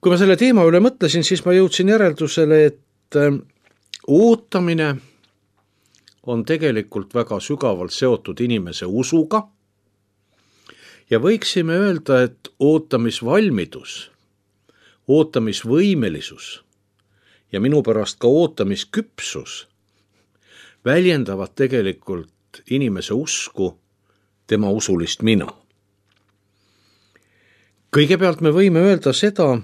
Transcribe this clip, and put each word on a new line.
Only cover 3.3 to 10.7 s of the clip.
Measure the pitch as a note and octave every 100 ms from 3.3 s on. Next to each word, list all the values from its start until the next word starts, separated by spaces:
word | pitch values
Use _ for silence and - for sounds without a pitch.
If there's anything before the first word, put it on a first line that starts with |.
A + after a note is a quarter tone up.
| C#3+ - _ _ _ _ - -
ootamine | D3 A3+ A3+ _ F#3+ F3 E3 D3+ C3+ - _ _ _ _ _ _ _ _ _ _ _
on | - A#2 A2+
tegelikult | D#3 D#3 A2 G2+ G#2+ F#2+
väga | A#2+ A2+ G2+
sügavalt | - D3 B2+ F#2+ F2+
seotud | - C3 A2+ - F#2
inimese | A#2+ A2+ F2 E2 F2+
usuga | G#2 C3 E3 D#3 G#3+ G#3 _ _ _ _ _ _ _ _ _ _ _ _